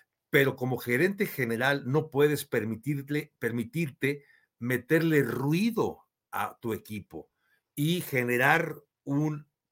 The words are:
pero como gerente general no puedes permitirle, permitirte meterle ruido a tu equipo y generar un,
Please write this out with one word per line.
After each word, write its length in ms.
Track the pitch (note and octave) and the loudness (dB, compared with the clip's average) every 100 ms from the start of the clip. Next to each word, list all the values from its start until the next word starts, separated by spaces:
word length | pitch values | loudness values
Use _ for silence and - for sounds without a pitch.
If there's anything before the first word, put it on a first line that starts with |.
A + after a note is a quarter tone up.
| _ _ _ | _ _ _
pero 280 | C#3+ C3 B2+ | 2 4 0
como 200 | B2+ B2 | -4 -4
gerente 480 | A#2+ B2 F#3 G3+ G3 | 0 0 2 0 -4
general 640 | - A#2 A2+ C3 C#3+ B2+ | -2 -2 0 0 0 0
no 200 | D3+ D3+ | -2 0
puedes 340 | C3+ D3+ C#3+ | 2 4 2
permitirle, 920 | - B2 G#2+ A2 C#3 C#3+ C3+ D3 D3 - | -2 -2 -2 -6 -6 -6 -4 -6 -6 -6
permitirte 880 | A#2 A#2+ A2+ E3 D#3 - C3+ C#3+ - _ _ - | -4 -4 -4 -4 -4 -2 -4 -4 -10 _ _ -8
meterle 640 | A#2+ B2+ - D#3+ E3 D3+ | -4 -2 2 2 4 4
ruido 800 | A#2+ A#2 C#3+ E3 A3+ G#3+ G#2 - _ _ - | 2 0 0 2 2 0 -2 -4 _ _ -10
a 260 | - G#2 - | -6 -6 -6
tu 140 | A2+ | -6
equipo 560 | G2+ - G#2+ - D#2+ - _ _ _ _ - | -6 -8 -12 -12 -16 -18 _ _ _ _ -4
y 260 | D3+ F3 | 0 0
generar 760 | - C3+ A#2+ B2 C#3 E3 D#3+ - _ _ C#3 | -2 -2 0 2 4 4 2 -8 _ _ -4
un, 420 | C#3+ D#3 D3+ - _ _ | 0 0 -2 -12 _ _